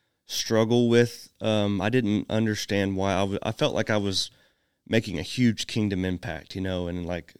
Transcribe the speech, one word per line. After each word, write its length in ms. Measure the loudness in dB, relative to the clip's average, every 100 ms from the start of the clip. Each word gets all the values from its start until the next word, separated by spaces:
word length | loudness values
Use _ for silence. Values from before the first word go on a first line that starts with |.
| _ _
struggle 640 | -10 -6 0 2 4 4 6
with, 400 | 6 4 0 -20 -6
um, 400 | -2 0 0 0
I 80 | 2
didn't 400 | 2 2 0 0
understand 680 | 0 0 -2 -2 0 0 0
why 160 | 0
I 60 | 2
w-, 180 | 0 -2
I 100 | -4
felt 220 | -2 -2
like 160 | 0 0
I 80 | 0
was 320 | 0 -2 -4 _ _ _ _ _ -2
making 300 | 0 0 -6
a 40 |
huge 440 | -6 0 2 2 -4
kingdom 380 | -2 0 0 -2
impact, 480 | -4 -6 -10 -10
you 80 | -8
know, 240 | -4 -4 -4
and, 160 | -6
like, 300 | -6 -8 -10